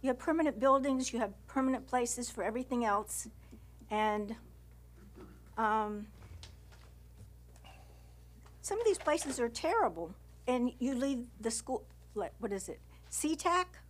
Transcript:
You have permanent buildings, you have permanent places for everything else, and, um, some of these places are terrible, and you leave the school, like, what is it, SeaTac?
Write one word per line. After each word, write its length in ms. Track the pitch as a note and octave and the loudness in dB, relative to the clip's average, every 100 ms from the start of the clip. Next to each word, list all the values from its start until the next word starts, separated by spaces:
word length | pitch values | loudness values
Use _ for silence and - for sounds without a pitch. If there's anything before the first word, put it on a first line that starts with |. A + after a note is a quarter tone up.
You 60 | C4 | 0
have 100 | B3 | 0
permanent 420 | - D#4+ D#4 A3 | 0 2 2 4
buildings, 520 | C4+ C4+ C4+ C4 B3+ | 4 6 4 0 0
you 80 | A#3 | -2
have 140 | G#3+ - - | -4 -4 -4
permanent 400 | C4+ C4 C4 - | 0 2 0 0
places 440 | B3+ A#3+ - A#3 | 0 0 -2 -6
for 100 | - | -4
everything 440 | F#3+ A3+ B3+ B3 A#3 | -2 -2 -2 0 2
else, 420 | G3+ G#3 - A3 - - - - - - | 2 0 -8 -10 -16 -20 -20 -20 -20 -4
and, 440 | G#3+ G#3+ G#3 G#3 A3+ - - - - - - - - - - - - | 0 2 0 -4 -10 -14 -20 -20 -20 -20 -20 -20 -20 -20 -20 -14 -2
um, 500 | A3 A3 G#3 G#3 G#3+ - - - - - - - - - - - - - - - - - - - - - - - - - | 2 2 0 -6 -10 -16 -18 -18 -18 -20 -20 -20 -20 -20 -20 -20 -20 -20 -20 -20 -20 -20 -20 -20 -20 -20 -20 -20 -20 -14
some 180 | - G4+ | -4 2
of 60 | A#4 | 4
these 120 | F#4+ | 4
places 420 | - D#4 C#4+ C4 | 2 2 0 -2
are 80 | A#3 | -2
terrible, 680 | A#3 D#4+ A4+ C#4 E3 E3 F#3+ - - - | 0 2 4 2 0 -10 -10 -20 -8 -2
and 260 | B3+ B3 - | 2 0 0
you 160 | B3+ B3+ | -2 0
leave 300 | C#4 C4 A#3+ - | 0 -2 -6 -4
the 100 | A3+ | -4
school, 340 | A3+ - B3+ - - - G#3 | -4 -4 -6 -6 -20 -10 -6
like, 180 | F3+ - | -6 -4
what 140 | A3 | -4
is 160 | G3 - | -4 -6
it, 100 | - - - - | -12 -16 -20 -10
SeaTac? 540 | - D4+ D#4+ F4+ F4 F4+ - | -2 -2 0 2 2 0 -8